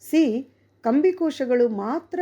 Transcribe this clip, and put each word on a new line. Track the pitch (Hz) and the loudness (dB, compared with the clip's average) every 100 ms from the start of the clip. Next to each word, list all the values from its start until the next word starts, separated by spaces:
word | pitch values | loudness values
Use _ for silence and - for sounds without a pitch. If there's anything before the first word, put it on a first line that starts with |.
| - | -2
ಸಿ | 311 294 226 269 _ _ _ | 2 2 0 -8 _ _ _
ಕಂಬಿಕೋಶಗಳು | 233 269 370 370 320 277 254 247 240 | 0 2 2 0 -4 -4 -2 2 2
ಮಾತ್ರ | 202 208 311 - 359 | 0 -4 -6 -6 -6